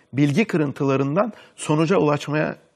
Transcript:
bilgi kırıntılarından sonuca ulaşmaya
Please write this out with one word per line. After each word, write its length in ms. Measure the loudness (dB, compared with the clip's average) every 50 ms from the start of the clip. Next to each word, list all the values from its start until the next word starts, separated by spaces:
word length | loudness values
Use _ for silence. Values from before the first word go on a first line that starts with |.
| _ _ 0
bilgi 320 | 0 2 2 2 2 0
kırıntılarından 880 | 0 0 -2 -2 -2 -2 -2 0 0 2 0 0 0 0 0 0 -2 -4 -12 -20 -20 _
sonuca 400 | -16 -2 -2 0 0 2 2 2
ulaşmaya 600 | 2 2 2 0 -2 -4 -4 -2 -2 -2 -4 -6 -10 _ _ _